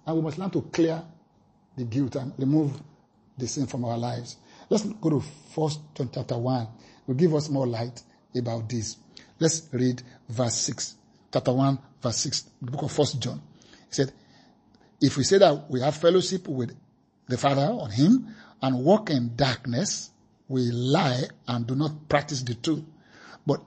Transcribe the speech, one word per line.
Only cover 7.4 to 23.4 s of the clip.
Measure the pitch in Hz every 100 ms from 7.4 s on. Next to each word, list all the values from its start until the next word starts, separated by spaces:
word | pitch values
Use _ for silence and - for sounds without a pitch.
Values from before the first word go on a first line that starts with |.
| 147
more | 135 123
light | 117 120 - - _ _ 127
about | 120 117 110
this. | 120 101 - - - - -
Let's | 160 - -
read | 123 127 123 - - -
verse | 117 120 -
six. | - 110 - - _ _ _
Chapter | 131 131
one, | 127 135 135 - _
verse | 120 107
six, | 147 - - -
the | 123
book | 143
of | 151
First | - 143 127
John. | 117 76 - - - - -
He |
said, | - 131 - _ _ _ _ _ _ _ -
"If | 143 143
we |
say | - 196
that | 180 147 -
we | 127
have | 143 147
fellowship | 170 180 175 185 -
with | 131 117 - _ _ _ _ -
the | 123
Father | 139 139 151
on | 233 113
him | 107 165 254 - - - -
and | 135 127
walk | 147 214 214
in | 135 120 120
darkness, | 135 113 120 120 208 - - _ _ _ -
we | 131 120
lie | 120 127 160 147 123 180 - -
and | 120 117
do | 135
not | 156 - -
practice | 147 147 131
the | 120 113
truth. | 165 151 - - _ - - -